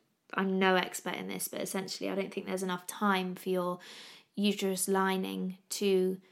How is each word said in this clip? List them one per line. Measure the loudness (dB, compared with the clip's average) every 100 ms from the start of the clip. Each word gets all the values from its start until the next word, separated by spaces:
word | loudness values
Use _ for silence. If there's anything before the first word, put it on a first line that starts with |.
| _ _ _
I'm | -2 0 4
no | 6 6
expert | 4 -2 -6 -6
in | -6
this, | -6 -6
but | -6
essentially | -4 -4 -6 -6 -4
I | -2
don't | -4
think | -6 -4
there's | -4
enough | -2 -4 -6
time | -2 2 2 0 -4
for | -2
your | 0 0 -4 -8 -18 -18 -20 _ 0
uterus | 0 2 0 0 2
lining | 4 4 2 0 -2 -4 -6 -8
to | -2 4 4 4 0 -8